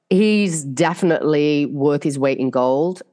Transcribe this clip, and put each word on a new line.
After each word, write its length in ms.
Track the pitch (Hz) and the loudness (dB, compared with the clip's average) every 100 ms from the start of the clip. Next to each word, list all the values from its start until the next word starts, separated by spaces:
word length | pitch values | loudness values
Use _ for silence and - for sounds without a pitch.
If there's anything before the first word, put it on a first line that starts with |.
| - | -2
he's 540 | 185 214 214 202 160 | 2 2 2 0 -2
definitely 1040 | 139 127 160 175 180 160 151 147 147 147 143 | -6 0 0 2 0 2 2 0 2 0 -2
worth 360 | 143 143 143 | 0 0 0
his 160 | - 139 | -2 -2
weight 200 | 135 135 | -2 0
in 120 | 131 | -2
gold. 520 | 127 127 135 165 185 - | 0 0 0 -2 -4 -8